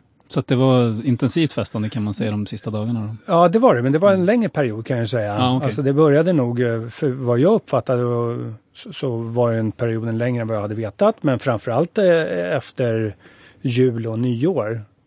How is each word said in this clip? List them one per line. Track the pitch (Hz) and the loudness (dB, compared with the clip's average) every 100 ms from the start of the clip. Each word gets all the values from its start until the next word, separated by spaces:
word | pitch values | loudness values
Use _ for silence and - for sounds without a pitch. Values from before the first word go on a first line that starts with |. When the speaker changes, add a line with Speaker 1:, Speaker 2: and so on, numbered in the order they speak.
| _ _ - | _ _ -8
Speaker 1:
Så | 135 | -4
att | - | 0
det | 127 | 2
var | 131 127 120 107 131 | 4 4 2 0 -2
intensivt | 120 131 170 156 | 0 0 0 -2
festande, | - 107 113 107 | -2 -6 -4 -4
kan | 117 | -4
man | 104 | -4
säga, | 101 110 | -4 -4
de | 104 104 | -4 -6
sista | 104 - | -8 -6
dagarna | 107 107 117 | -6 -4 -4
då? | 104 110 - | -6 -8 0
Speaker 2:
Ja, | 170 175 | 4 4
det | 220 | 4
var | 247 127 | 4 4
det. | |
Men | 127 | 2
det | 151 | 4
var | 202 | 4
en | 190 | 4
Speaker 1:
Mm. | 175 | 2
Speaker 2:
längre | 240 208 | 2 0
period, | - 131 107 110 | 0 -2 -2 -4
kan | 123 | -2
jag | 113 | -2
säga. | 123 104 101 | -2 -2 0
Speaker 1:
Ja, | 127 131 | 2 2
okej. | 139 | 0
Speaker 2:
Alltså, | 113 | 0
det | 139 | 0
började | 139 156 143 165 | 4 4 4 4
nog, | 165 120 120 | 2 0 0
eh, | 120 117 117 | -2 -2 -6
för | - 151 | -4 -4
vad | 127 123 120 | -2 0 2
jag | 165 | 4
uppfattade, | 220 - 131 - 123 | 2 0 -2 0 -2
och | 123 120 117 120 120 110 _ | 0 -2 -4 -6 -10 -12 _
så, | - 233 | -20 -16
så | 165 139 117 | -8 -6 -6
var | 113 117 120 | -4 0 0
det | 113 | 0
en | 110 | -2
period | - 117 113 113 | -2 -4 -4 -4
längre | 113 120 123 | -4 -2 -2
än | 110 | -4
vad | 110 | -4
jag | |
hade | 104 107 | -4 -6
vetat. | 107 - 202 214 | -6 0 0 2
Men | 151 123 | -2 0
framförallt, | 139 113 - 117 170 - | 0 -2 -2 -2 0 2
eh, | 185 165 156 180 175 147 | 4 4 2 -4 -2 -4
efter | - - 123 113 110 - - _ - _ | -6 -4 -2 0 -2 -6 -20 _ -20 _
jul | 139 120 127 117 113 | -2 2 2 0 -4
och | 113 | -2
nyår | 127 117 151 165 107 113 107 _ | -2 0 -2 -2 -4 -6 -10 _